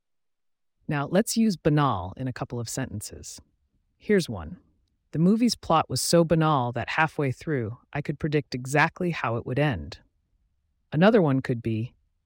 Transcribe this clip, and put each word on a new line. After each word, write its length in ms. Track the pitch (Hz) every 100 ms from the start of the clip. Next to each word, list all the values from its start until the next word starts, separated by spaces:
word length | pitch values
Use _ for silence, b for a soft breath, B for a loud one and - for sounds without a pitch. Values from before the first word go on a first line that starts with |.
| _ _ _ _ _ _ _ _ -
Now, 220 | 147 143
let's 280 | 156 - 226
use 180 | 220 170
banal 580 | 160 151 143 98 92 -
in 100 | 131
a 60 |
couple 260 | - 139 120
of 80 | 117
sentences. 720 | - 127 104 - 87 - - - _ _ _ _ _
Here's 320 | - 202 147
one. 280 | 98 76 - _ _ _ _ _
"The 80 | 151
movie's 360 | 180 226 233 -
plot 340 | - 160 -
was 120 | 127
so 240 | - 170 165
banal 480 | 165 156 143 120
that 160 | 123 107
halfway 420 | - 160 - 139
through, 460 | - 165 139 113 120 _
I 80 | 147
could 180 | - 143
predict 340 | 156 147 -
exactly 580 | 127 127 143 160 - 180
how 260 | 151 127 113
it 80 | -
would 120 | 127
end." 420 | 147 90 71 - _ _ _ _ _ _ _ _ _
Another 300 | 143 196 226
one 200 | 156 131
could 220 | - 120
be, 320 | 113 110 120 _ _ _